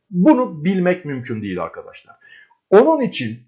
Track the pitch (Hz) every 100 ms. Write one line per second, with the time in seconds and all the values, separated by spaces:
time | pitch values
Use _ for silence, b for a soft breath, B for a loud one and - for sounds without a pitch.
0 | _ 180 226 254 240 165 160 190 180 180
1 | 147 131 120 110 101 90 82 - - -
2 | - _ b b b b - 196 277 311
3 | 240 - 120 117